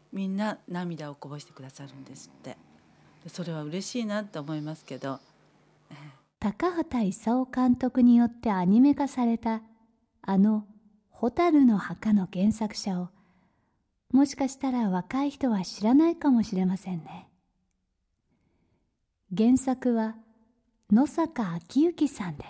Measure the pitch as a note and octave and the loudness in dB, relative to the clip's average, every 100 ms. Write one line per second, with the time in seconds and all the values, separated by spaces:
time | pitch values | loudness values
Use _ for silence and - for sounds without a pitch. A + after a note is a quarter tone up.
0 | _ F#3+ F#3+ F#3+ G#3+ G3+ - F3 F3+ D#3+ | _ -8 -6 -4 -4 -6 -10 -8 -8 -10
1 | D3 C#3+ C#3 D3 - - C3+ - C#3 C3+ | -12 -14 -16 -16 -18 -20 -20 -18 -18 -18
2 | C3+ C3 - _ C3+ - _ _ _ _ | -20 -20 -20 _ -20 -20 _ _ _ _
3 | _ _ E3 - E3+ D#3+ D3+ F3 G3 B3 | _ _ -16 -10 -8 -8 -8 -8 -8 -6
4 | A3 G#3 G#3 D#3+ C#3+ D#3 D3+ D#3+ - C3 | -4 -6 -6 -10 -8 -6 -8 -10 -12 -10
5 | C3+ B2+ - _ _ _ _ _ _ C#3+ | -8 -10 -14 _ _ _ _ _ _ -20
6 | D3 C3+ _ _ G#3 G3 F4 E4+ E4 B3 | -20 -20 _ _ -6 -2 -2 -2 -4 -2
7 | G3 - - B3 C4 C4 B3+ B3 B3+ B3+ | -2 -2 -2 -2 -2 0 2 2 0 4
8 | B3 A#3+ A#3 A#3 A3+ F#3+ F3+ G#3+ C#4 C#4+ | 6 6 4 0 -4 0 4 6 6 4
9 | C#4 C4 A#3+ A3+ A3+ A3 A3 _ _ _ | -2 -2 -2 -2 -4 -6 -8 _ _ _
10 | _ _ - F#3+ G#3 G#3+ G#3 - _ _ | _ _ -2 2 4 2 -4 -16 _ _
11 | _ - A#3+ D4 F4 D4+ B3+ G#3 - E3+ | _ -6 -4 2 4 6 6 4 -2 -6
12 | A3 G#3 F3+ F3+ G3+ G#3+ G#3+ - - F3+ | 0 2 0 0 0 0 -4 -6 -6 -6
13 | F3+ _ _ _ _ _ _ _ _ _ | -6 _ _ _ _ _ _ _ _ _
14 | _ B3+ C#4 - C4+ - C4+ B3 G#3+ F#3 | _ 2 2 0 -4 -4 -2 0 0 -2
15 | F3 C4 C#4+ - C4 G#3 F3+ - G#3 C4+ | -2 -4 -4 -2 -2 0 -4 -2 4 6
16 | E4 E4+ D4 A#3+ G#3 F#3 F#3 F#3 - F3 | 4 2 2 2 2 0 -2 -2 -6 -10
17 | D3+ F3 - _ _ _ _ _ _ _ | -10 -18 -20 _ _ _ _ _ _ _
18 | _ _ _ _ _ _ _ _ _ _ | _ _ _ _ _ _ _ _ _ _
19 | _ _ _ F#3 A3+ B3+ - B3+ B3 A3+ | _ _ _ 0 4 4 2 -2 0 0
20 | A3 A3 _ _ _ _ _ _ - G#3+ | -2 -6 _ _ _ _ _ _ 0 2
21 | D4 - D#4+ D4 G3 E3+ - C4 E4 E4 | 2 0 -2 -2 -6 -6 -4 2 2 2
22 | D4 - F#3 D3 | -2 -2 -8 -10